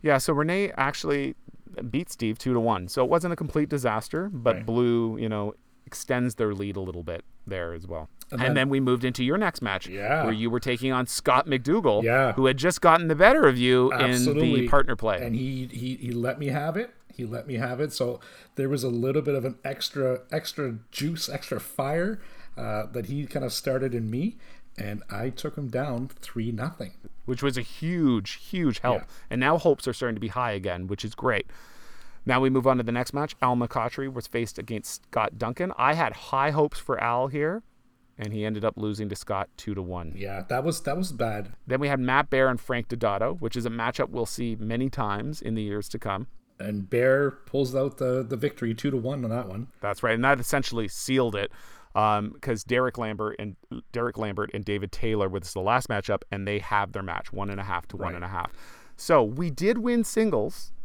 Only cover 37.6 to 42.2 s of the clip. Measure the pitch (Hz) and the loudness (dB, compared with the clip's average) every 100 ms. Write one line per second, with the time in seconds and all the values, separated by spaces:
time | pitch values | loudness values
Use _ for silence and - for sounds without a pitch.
37.6 | - _ _ _ _ - 107 107 107 107 | -10 _ _ _ _ -10 -6 -2 -2 0
38.6 | 107 104 104 104 107 98 - 98 98 - | -2 -2 -4 -4 -6 -6 -4 -4 -4 -8
39.6 | - 98 90 90 82 - 98 98 98 123 | -8 -6 -6 -6 -8 -8 -6 -8 -4 -2
40.6 | 156 160 - 156 190 127 117 107 101 - | -2 -2 -4 -4 -4 -2 -2 -2 -6 -12
41.6 | - 131 143 135 127 135 | -2 0 2 0 4 2